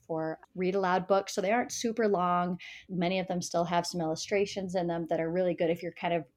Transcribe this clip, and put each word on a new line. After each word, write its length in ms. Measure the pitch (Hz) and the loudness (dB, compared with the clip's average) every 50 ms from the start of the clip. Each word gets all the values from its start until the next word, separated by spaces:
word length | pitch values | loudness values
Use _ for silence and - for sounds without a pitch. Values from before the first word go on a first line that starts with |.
| _ - | _ -6
for 320 | 165 160 160 160 160 - - _ _ | -4 -4 -2 -4 -6 -8 -12 _ _
read 200 | 175 185 185 185 | -2 -2 0 2
aloud 320 | 196 190 180 180 185 180 - | 2 2 2 2 2 2 4
books. 260 | 196 196 196 - - | 2 2 2 0 -2
So 60 | 214 | -2
they 100 | 185 190 | 0 2
aren't 200 | 226 247 247 - | 2 0 0 -2
super 360 | - - - 233 220 240 226 208 | -6 -4 -4 -2 0 2 2 2
long. 500 | 196 175 180 175 180 175 175 180 180 180 - - - - - - | 4 4 4 2 2 2 2 0 -2 -4 -8 -14 -18 -18 -12 -6
Many 300 | 185 170 170 175 190 185 | -2 0 0 2 2 0
of 80 | 180 185 | 0 0
them 140 | 180 180 | -2 -2
still 240 | 175 - - 170 170 | -2 0 0 0 0
have 200 | 165 175 175 165 | 2 2 0 0
some 160 | - - 175 | 0 -2 -2
illustrations 760 | 160 160 160 - - - 214 196 202 196 - 202 190 185 180 | -2 -2 -2 -4 -2 0 2 2 2 0 -2 -6 -6 -2 -2
in 120 | 190 175 170 | 0 0 0
them 180 | 170 170 165 160 | -2 -2 -2 -2
that 100 | 170 160 | -2 0
are 120 | 165 165 | 0 0
really 220 | 170 180 185 180 170 | 0 2 2 2 2
good 160 | - 175 160 | 2 2 0
if 140 | 170 170 180 | 0 0 -4
you're 80 | 170 - | -8 -8
kind 200 | - - 175 170 | -6 -2 0 0
of 80 | 170 151 - _ | 0 -2 -4 _